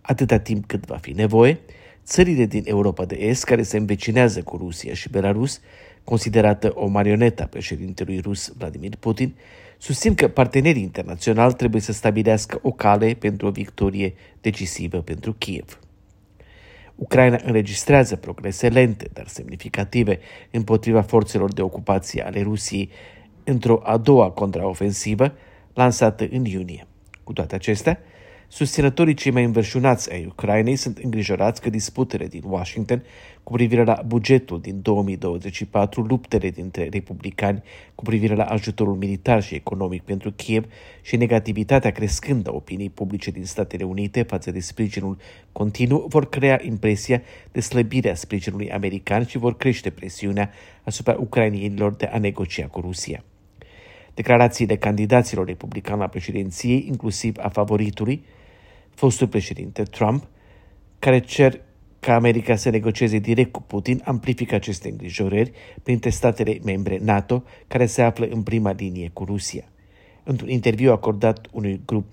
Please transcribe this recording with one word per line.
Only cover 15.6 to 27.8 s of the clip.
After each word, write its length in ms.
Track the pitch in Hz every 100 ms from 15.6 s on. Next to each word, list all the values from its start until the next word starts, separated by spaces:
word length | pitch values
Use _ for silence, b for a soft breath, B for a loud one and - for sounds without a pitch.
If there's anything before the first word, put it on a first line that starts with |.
| - - - _ _ _ _ _ b b b b b -
Ucraina 440 | - 127 127 120
înregistrează 720 | - 110 101 101 - 143 120 95
progrese 540 | - - 98 - 120
lente, 400 | 123 123 101 -
dar 140 | - -
semnificative, 920 | - - 85 - - 98 123 104 92 B B B
împotriva 500 | 117 107 110 117 110
forțelor 520 | 101 113 104 101 98
de 80 | 98
ocupație 640 | 95 - 101 95 - - 98
ale 160 | 101
Rusiei 480 | 101 107 - 98 95 B B B B -
într-o 360 | - 127 113 113
a 140 | - 113
doua 320 | 113 135 95
contraofensivă 1040 | - 101 85 95 90 101 95 107 107 139 B B B B
lansată 540 | - 127 - 110 104 107
în 140 | 127 120
iunie. 420 | 92 90 85 - _ _ -
Cu 100 | -
toate 220 | - 78 95
acestea, 440 | - 104